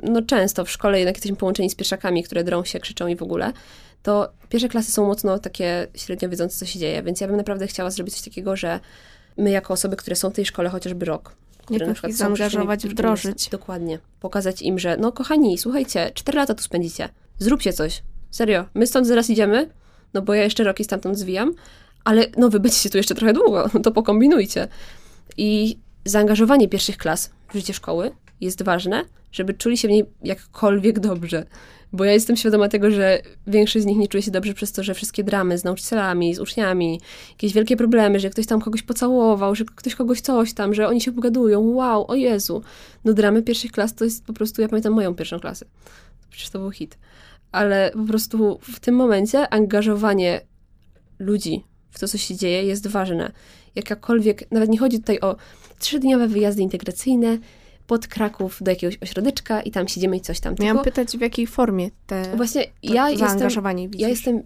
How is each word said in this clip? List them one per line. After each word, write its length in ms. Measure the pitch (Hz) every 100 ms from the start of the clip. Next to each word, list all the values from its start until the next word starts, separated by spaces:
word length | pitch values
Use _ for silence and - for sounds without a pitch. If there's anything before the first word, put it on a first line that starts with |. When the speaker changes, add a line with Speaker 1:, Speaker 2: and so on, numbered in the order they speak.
Speaker 1:
no, 180 | - 233
często 440 | 226 247 190 - 180
w 60 |
szkole 280 | - 208 196
jednak 160 | 180 196
jesteśmy 200 | 202 196
połączeni 320 | 190 196 190
z 60 | -
pierwszakami, 480 | - 190 190 175
które 200 | 170 175
drą 200 | 175 175
się, 160 | 175 -
krzyczą 280 | - - 175
i 80 | 175
w 80 |
ogóle, 300 | 175 170 190 262 - - - _
to 260 | - 208 - - -
pierwsze 200 | 233 233
klasy 220 | 233 220
są 140 | - 202
mocno 320 | 208 202 190
takie 480 | 190 - 175 175 175 -
średnio 340 | - 185 185
wiedzące, 280 | 180 175 -
co 80 | 185
się 140 | 185
dzieje, 240 | 156 160
więc 180 | 165 180
ja 60 | 196
bym 100 | 208
naprawdę 300 | 202 196 196
chciała 220 | - 185
zrobić 220 | 190 185
coś 100 | -
takiego, 320 | - 202 190 190
że 240 | 180 175 - - - - _ -
my 120 | 208
jako 240 | 196 196
osoby, 220 | 185 190 190
które 200 | - 180
są 140 | 190
w 40 |
tej 120 | 202 196
szkole 240 | - 180
chociażby 360 | 185 180 180 165
rok, 300 | 160 - - _ _
które 180 | - 220
Speaker 2:
Jakoś 80 | -
Speaker 1:
na 60 |
przykład 160 | 220 -
Speaker 2:
ich 60 | 226
Speaker 1:
są 60 |
Speaker 2:
zaangażować, 560 | 202 202 208 208 202 208
Speaker 1:
przyszłymi 140 | 208 220
Speaker 2:
wdrożyć. 540 | 226 214 196 202 -
Speaker 1:
Dokładnie. 500 | 196 - 180 170 160 - _
Pokazać 420 | 185 202 190 185
im, 180 | - 185
że 180 | 175 170
no 140 | 220
kochani, 460 | 226 254 311 254 175
słuchajcie, 540 | 233 269 262 180 170
cztery 220 | - - 285
lata 160 | 277
tu 100 | 214
spędzicie, 460 | - 175 170 - - - - -
zróbcie 340 | 202 277 -
coś, 300 | - 156 - - - -
serio, 340 | - 226 196 185
my 140 | 190 240
stąd 200 | 269 247
zaraz 220 | 233 226
idziemy, 400 | 226 208 220 320 - - - _
no 80 | 196
bo 120 | 202
ja 100 | 208
jeszcze 200 | 208 214
rok 160 | 214 190
i 40 |
stamtąd 360 | 214 202 196 202
zwijam, 340 | 185 185 254 339 - - - _
ale 240 | - 220 226 -
no 120 | 240
wy 100 | 208
będziecie 300 | 202 - 202
tu 80 | 196
jeszcze 180 | 202 -
trochę 180 | 220
długo, 360 | 233 453 196 202
no 60 | -
to 120 | -
pokombinujcie. 760 | 226 226 208 269 320 202 - - - - - - - - -
I 400 | 214 214 220 - - - -
zaangażowanie 640 | 208 208 208 226 277 214
pierwszych 300 | 196 - 202
klas 340 | 160 160 - - -
w 40 |
życie 200 | 202 190
szkoły 380 | 196 - 165 214 - _ -
jest 220 | 185 185
ważne, 420 | 196 175 180 214 359 - -
żeby 220 | - 190
czuli 240 | - 233 240
się 100 | 220
w 40 |
niej 140 | 208 208 -
jakkolwiek 760 | - 190 - - 208 202 196 214
dobrze. 460 | 208 175 165 165 165 - - - -
Bo 120 | 185 196
ja 60 |
jestem 240 | 208 220 233
świadoma 300 | 226 208 202
tego, 240 | 208 202
że 300 | 208 190 185 - - -
większość 360 | 208 214 220
z 20 | 202
nich 120 | 208
nie 100 | 202
czuje 140 | 196
się 80 | 202
dobrze 220 | 190 208
przez 180 | 202 208
to, 120 | -
że 100 | 196
wszystkie 300 | 185 220 -
dramy 340 | 202 202 185 175
z 60 |
nauczycielami, 720 | 180 185 - 226 190 175 170 175
z 40 |
uczniami, 640 | - - 202 185 170 165 - - -
jakieś 240 | - 208
wielkie 240 | 202 220 240
problemy, 420 | 226 233 208 202
że 100 | 196
ktoś 160 | 208 220
tam 160 | 220
kogoś 200 | 220 220
pocałował, 760 | - 233 247 254 226 208 196 214
że 100 | 220
ktoś 300 | - 254 -
kogoś 260 | 240 247
coś 320 | - 254 226
tam, 200 | - 202
że 140 | 208 214
oni 140 | 240
się 100 | 247
pogadują, 480 | 240 240 240 226 208
wow, 440 | 220 247 254 220 -
o 80 | 269
Jezu. 460 | 254 214 - 165 - - - - 220
No 80 |
dramy 300 | 214 208 214
pierwszych 280 | 226 233 233
klas 240 | - 214 -
to 80 |
jest 220 | 226 226 -
po 80 |
prostu, 280 | 220 214 -
ja 80 | 220
pamiętam 240 | 220 220
moją 220 | 220 190 175
pierwszą 240 | - 170
klasę. 260 | - - - _ - - - - _
Przecież 200 | - -
to 100 | 196
był 120 | 190
hit. 260 | 196 156 - - - - - _
Ale 400 | 185 208 196 190
po 120 | 220 214
prostu 540 | 220 220 220 214 -
w 180 | - 240
tym 160 | - 247
momencie 540 | 254 202 208 269 294
angażowanie 920 | 214 214 208 214 208 214 196 180 175 - _ _ _ _ _ _ -
ludzi 440 | 196 208 185 160 - _ _
w 80 | -
to, 80 | 196
co 100 | 214
się 180 | - 185
dzieje, 280 | 180 180
jest 240 | 196 202 202
ważne. 440 | 208 190 170 170 - - - _ -
Jakakolwiek, 760 | 202 208 - 233 214 202 -
nawet 180 | 226 220
nie 80 | 220
chodzi 220 | 262 233
tutaj 200 | - 208
o 160 | 196 - - - - -
trzydniowe 480 | - 294 262 262 233
wyjazdy 340 | 208 208 202
integracyjne 760 | 190 190 - 180 - 247 233 226 - - - - -
pod 200 | 233 -
Kraków 500 | - 214 214 190 -
do 100 | 190
jakiegoś 260 | 180 175 202
ośrodeczka 600 | 185 - 233 269 - 214
i 100 | -
tam 160 | 202 190
siedzimy 300 | - 190 185
i 40 |
coś 180 | - -
tam. 160 | - 185
Speaker 2:
Miałam 180 | 214 226
Speaker 1:
Tylko 140 | 277
Speaker 2:
pytać, 260 | - 240 233
w 40 |
jakiej 260 | 233 233 233
formie 420 | - 247 190 180 - -
te, 280 | 190 185 226
Speaker 1:
Właśnie 280 | 233 285
Speaker 2:
to 300 | - - -
Speaker 1:
ja 160 | 233 285
jestem, 180 | 208 208
Speaker 2:
zaangażowanie 560 | 196 254 226 196 180
Speaker 1:
ja 60 | 185
Speaker 2:
widzisz? 180 | 196 214
Speaker 1:
jestem 360 | 240 - 233